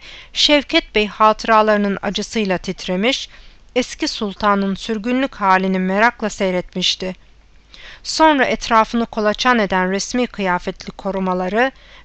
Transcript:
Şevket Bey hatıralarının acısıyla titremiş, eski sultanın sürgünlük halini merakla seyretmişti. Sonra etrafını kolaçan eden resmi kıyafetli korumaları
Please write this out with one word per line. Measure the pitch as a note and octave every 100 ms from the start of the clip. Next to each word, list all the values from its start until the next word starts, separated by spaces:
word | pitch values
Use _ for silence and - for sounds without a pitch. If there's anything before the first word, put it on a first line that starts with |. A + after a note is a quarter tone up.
| - - -
Şevket | - - D4 - E4 - G#3+
Bey | G#3
hatıralarının | - A3 G#3+ - A3 G#3+ G#3 G3+ G3
acısıyla | G3+ F#3 G#3 A#3 G3+ F3+
titremiş, | - F3 - F#3 A3 C#4 - - - - - B3
eski | C4 - D#4
sultanın | - G#3 F#3 G#3 G3+ G3 F#3+
sürgünlük | - A3 G#3+ B3+ C4+ -
halini | G3 F#3 F#3+ F#3+
merakla | F#3 G3 A#3 - G#3+
seyretmişti. | - G3 F3+ - F#3+ F3+ - F#3 F#3 - - _ - _ - - -
Sonra | - - D#4+ C#4+ A#3+
etrafını | A3+ - A3+ A3 A#3 A#3
kolaçan | - G#3 G#3 B3+ B3
eden | G3 F#3 F#3
resmi | F#3+ - B3 A#3+
kıyafetli | - F#3+ F3+ - F#3 -
korumaları | - G3 F#3+ F#3 F3+ F3+ G#3+ C4 - - -